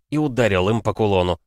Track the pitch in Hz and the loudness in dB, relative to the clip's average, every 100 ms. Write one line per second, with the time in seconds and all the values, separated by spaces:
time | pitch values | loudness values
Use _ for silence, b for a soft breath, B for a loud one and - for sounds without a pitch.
0 | _ 147 151 120 117 95 92 117 107 98 | _ -4 -2 0 0 2 0 0 -2 -2
1 | 110 98 90 85 | 0 2 0 -2